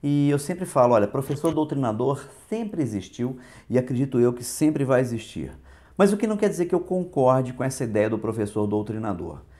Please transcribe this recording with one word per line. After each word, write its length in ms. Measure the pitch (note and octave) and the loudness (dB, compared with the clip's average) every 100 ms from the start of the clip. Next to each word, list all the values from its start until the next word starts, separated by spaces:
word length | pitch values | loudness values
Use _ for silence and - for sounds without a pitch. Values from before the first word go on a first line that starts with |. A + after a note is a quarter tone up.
e 260 | C#3+ C#3+ C#3+ | -2 2 2
eu 80 | C#3+ | 2
sempre 300 | C#3+ F3+ F#3 | -2 -6 0
falo, 280 | C#3+ B2 | 4 6
"Olha, 120 | A#2 G2+ | 6 4
professor 480 | B2+ C#3 C#3 E3 | -2 -4 -2 0
doutrinador 680 | D#3 D3+ C#3 B2 G#2+ C3 C3+ - - - | 0 -2 -2 -2 0 -2 -2 -6 -18 -8
sempre 320 | A3 A3 E3+ | -6 -6 -4
existiu 540 | B2 G#2 F2+ - B2 B2 - - - | -4 -4 -8 -6 -6 -6 -16 -18 -2
e 80 | A#2+ | -2
acredito 400 | B2+ B2 C3+ B2+ | 0 -2 0 4
eu 140 | A#2+ | 2
que 100 | B2 | 2
sempre 420 | A#2 - D#3 D3+ | -6 0 0 2
vai 160 | C3 B2+ | 2 2
existir." 520 | B2+ A#2 - E2+ C2 - - - - - | 2 -4 -8 -10 -10 -12 -20 -20 -8 2
Mas 160 | G3+ | 4
o 40 | G3+ | 4
que 100 | A3 | 0
não 100 | G#3 | 0
quer 120 | G3+ | 0
dizer 180 | E3 F3 | 0 0
que 80 | |
eu 60 | F3 | -2
concorde 720 | F3 F#3 F3+ D3 B2+ C3 B2+ | 0 -4 -2 2 4 4 0
com 100 | B2 | -4
essa 220 | C3 - | -6 -4
ideia 260 | A#2 G#2+ A2 | -2 0 2
do 80 | A2 | 0
professor 480 | A2+ G#2+ G#2 G#2+ G#2 | -2 -2 -2 -2 0
doutrinador. 760 | G#2 G#2 A2 A2 F2 E2+ C#2+ - | 0 -2 -6 -6 -6 -8 -14 -18